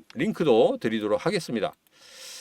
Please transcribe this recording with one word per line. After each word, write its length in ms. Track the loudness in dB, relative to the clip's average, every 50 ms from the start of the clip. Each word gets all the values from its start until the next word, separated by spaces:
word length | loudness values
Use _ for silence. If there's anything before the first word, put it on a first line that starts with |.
| -2 -10 -6
링크도 640 | -4 -4 -2 -2 0 2 4 6 6 6 4 2 0
드리도록 460 | -4 -4 -2 -2 -2 0 -2 -2 0
하겠습니다. 480 | -2 -2 -4 -4 -4 -4 -4 -4 -6 -6 _ _ _ _ _ -20 -20 -20 -20 -20 -18 -18 -18